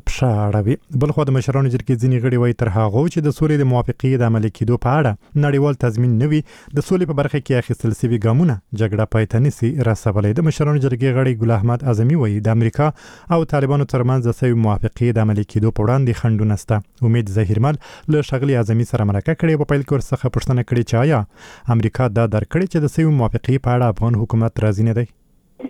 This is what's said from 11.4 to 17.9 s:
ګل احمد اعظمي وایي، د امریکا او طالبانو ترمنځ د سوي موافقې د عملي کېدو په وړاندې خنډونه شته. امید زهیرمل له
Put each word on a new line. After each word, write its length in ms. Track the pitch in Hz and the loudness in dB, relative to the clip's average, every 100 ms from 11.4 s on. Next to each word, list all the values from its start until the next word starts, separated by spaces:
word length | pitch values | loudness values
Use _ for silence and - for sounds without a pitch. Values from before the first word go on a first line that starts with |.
ګل 160 | 113 110 | 0 2
احمد 300 | 113 120 135 | 0 0 0
اعظمي 320 | 110 120 165 | 2 2 2
وایي، 120 | 110 104 110 | 0 0 0
د 80 | 113 | 2
امریکا 320 | 113 - 147 - - - - 170 | 0 0 -2 -2 -12 -12 -2 -2
او 20 | 160 | 0
طالبانو 340 | 147 135 143 - | 0 0 0 0
ترمنځ 340 | 127 123 131 120 | 0 0 0 0
د 100 | - | 0
سوي 180 | 127 117 107 | 0 2 2
موافقې 500 | 101 110 - 120 110 | 0 -2 -2 0 2
د 100 | 110 | 0
عملي 200 | 104 104 | 0 -2
کېدو 260 | 107 110 110 | 0 0 0
په 60 | 107 | 0
وړاندې 340 | 135 123 - | 2 0 0
خنډونه 360 | 117 107 107 101 - | 0 0 0 -2 -2
شته. 420 | 107 - - 117 | -4 -4 -4 0
امید 240 | 117 101 101 | 0 0 -2
زهیرمل 420 | 101 110 139 147 | 0 0 0 -2
له 460 | - | -8